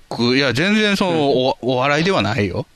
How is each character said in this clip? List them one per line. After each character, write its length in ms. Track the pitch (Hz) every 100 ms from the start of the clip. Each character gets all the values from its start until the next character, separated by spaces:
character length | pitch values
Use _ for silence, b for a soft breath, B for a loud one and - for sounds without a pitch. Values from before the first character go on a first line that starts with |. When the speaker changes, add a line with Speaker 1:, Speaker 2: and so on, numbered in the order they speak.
| -
Speaker 1:
ク？ 280 | - 120 131
い 40 |
や、 120 | 139
全 220 | 117 190
然 220 | 214 214 196
そ 100 | 190
の、 40 |
Speaker 2:
う 40 |
ん。 40 | 165
Speaker 1:
お、 400 | 143 127 127 -
お 140 | 117 127
笑 240 | 139 147
い 40 |
で 60 | 175
は 120 | 175
な 160 | 101 107
い 80 | 101
よ。 200 | 90 -